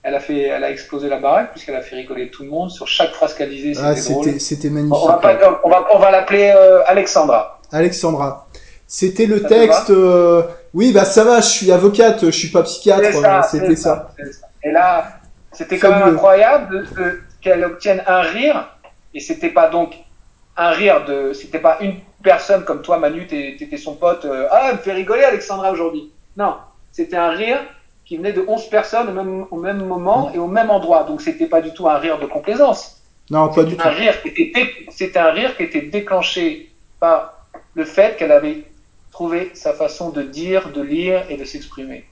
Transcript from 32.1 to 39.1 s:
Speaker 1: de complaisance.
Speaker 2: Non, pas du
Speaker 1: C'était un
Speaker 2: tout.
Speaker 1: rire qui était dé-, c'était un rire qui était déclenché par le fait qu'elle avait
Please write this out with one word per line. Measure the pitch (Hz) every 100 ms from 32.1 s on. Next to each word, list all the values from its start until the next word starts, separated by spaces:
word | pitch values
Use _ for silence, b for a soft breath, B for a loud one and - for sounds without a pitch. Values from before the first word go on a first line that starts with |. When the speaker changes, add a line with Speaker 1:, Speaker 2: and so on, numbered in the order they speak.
| 147
Speaker 1:
de | 139
complaisance. | 151 170 233 277 - - _ _ _ _
Speaker 2:
Non, | 151 156
pas | 165
du | 160
Speaker 1:
C'était | 170 160
un |
Speaker 2:
tout. | 151
Speaker 1:
rire | 220 -
qui | -
était | - 165
dé-, | - 165 - -
c'était | - 185 180
un | 165
rire | 160 247 -
qui |
était | 165 156
déclenché | 147 202 202 190 - 180 170 156 - _ _ _
par | 170 160 - - _ - _
le | 165 151
fait | - 214 220
qu'elle | 156
avait | 147 151 151 - _ _ _ _